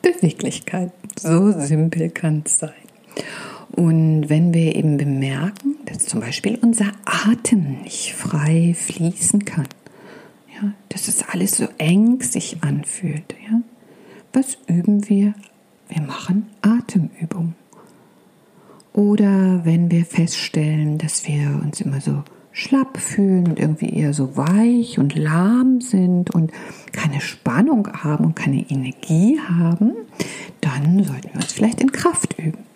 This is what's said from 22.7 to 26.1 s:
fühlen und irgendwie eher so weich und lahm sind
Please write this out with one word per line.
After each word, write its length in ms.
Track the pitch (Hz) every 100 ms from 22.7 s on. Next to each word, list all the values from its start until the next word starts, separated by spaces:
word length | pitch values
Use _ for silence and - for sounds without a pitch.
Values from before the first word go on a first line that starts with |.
| 269 269 -
fühlen 480 | - - 196 185 175
und 100 | -
irgendwie 320 | 156 156 -
eher 240 | - 151
so 220 | 147 131 135
weich 640 | 147 196 233 240 233 240
und 160 | 143
lahm 680 | 156 151 165 190 240 262 254
sind 480 | 247 196 180